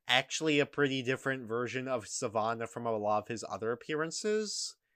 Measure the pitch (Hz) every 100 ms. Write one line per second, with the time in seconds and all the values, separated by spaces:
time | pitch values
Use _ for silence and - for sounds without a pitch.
0 | - 123 135 - 160 147 139 - 143 135
1 | 123 131 135 131 113 117 123 123 131 127
2 | 101 - 123 107 110 117 113 - 117 110
3 | 104 107 101 113 - 95 110 123 - 151
4 | 160 - 214 214 214 - - - _